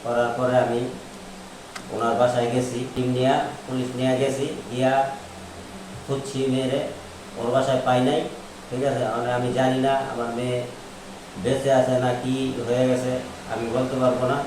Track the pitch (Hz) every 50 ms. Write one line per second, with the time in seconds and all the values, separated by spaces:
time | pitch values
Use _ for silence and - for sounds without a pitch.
0 | - 117 120 120 120 - - 127 127 123 127 127 123 117 120 120 127 - - -
1 | - - - - - - - - - - - - - - - - - - - 110
2 | 120 117 113 117 123 123 123 123 120 120 127 123 123 - 120 120 127 - - 131
3 | 127 127 123 127 127 131 139 127 117 - - - - - 127 127 127 123 123 123
4 | 127 131 131 127 139 - - 135 139 - - - - - 123 127 131 131 135 135
5 | 135 135 - - - - - - - - - - - - - - - - - -
6 | - - 139 135 - - - 135 135 131 127 131 131 127 139 - - - - -
7 | - - - - - - - - 117 120 127 131 135 135 131 123 - 127 127 127
8 | 127 139 151 160 165 - - - - - - - - - 123 127 135 139 123 123
9 | 120 110 113 120 120 123 123 120 123 123 - 131 131 131 127 131 131 135 135 135
10 | 135 - - 120 120 117 113 117 127 127 123 123 123 - - - - - - -
11 | - - - - - - - 98 92 123 135 135 - 135 131 127 127 127 127 127
12 | 127 127 123 - - 127 131 131 131 127 123 123 117 117 120 127 127 127 127 127
13 | 127 127 127 127 - - - - - - 113 117 117 117 120 131 127 127 135 127
14 | 127 123 123 - - 131 139 139 -